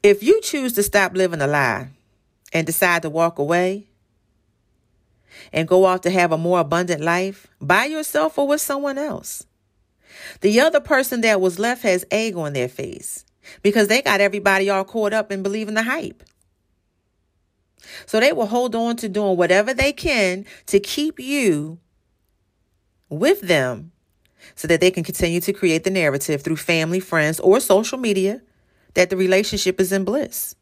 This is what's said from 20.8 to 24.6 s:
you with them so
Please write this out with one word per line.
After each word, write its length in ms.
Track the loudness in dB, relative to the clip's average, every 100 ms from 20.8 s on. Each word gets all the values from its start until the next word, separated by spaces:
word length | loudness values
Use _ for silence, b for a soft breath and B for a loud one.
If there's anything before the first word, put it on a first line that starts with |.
| 2 -2 -4 -4
you 600 | -4 0 2 0 -4 -14 _ _ _ _ _ _ _ _ _ _ _ _ _
with 320 | 0 2 2
them 500 | 2 2 2 -6 -12 _ _ _ _ b b
so 120 | -14